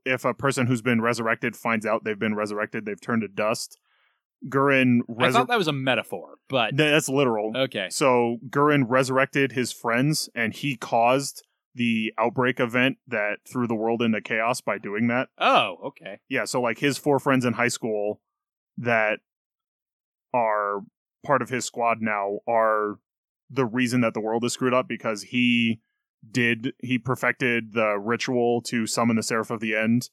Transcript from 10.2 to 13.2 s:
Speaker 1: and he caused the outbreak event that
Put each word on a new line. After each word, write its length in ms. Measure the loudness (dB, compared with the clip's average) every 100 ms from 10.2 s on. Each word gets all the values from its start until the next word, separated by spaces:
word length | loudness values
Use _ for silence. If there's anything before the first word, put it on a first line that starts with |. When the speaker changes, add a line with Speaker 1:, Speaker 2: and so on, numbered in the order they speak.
| -4
Speaker 1:
and 180 | -4 -4
he 240 | -4 -6 -6
caused 680 | -2 2 4 4 0 -10 -20 _ _
the 380 | -4 0 0 -2 -2
outbreak 400 | -2 0 0 0
event 400 | 0 2 0 0 -6
that 320 | -4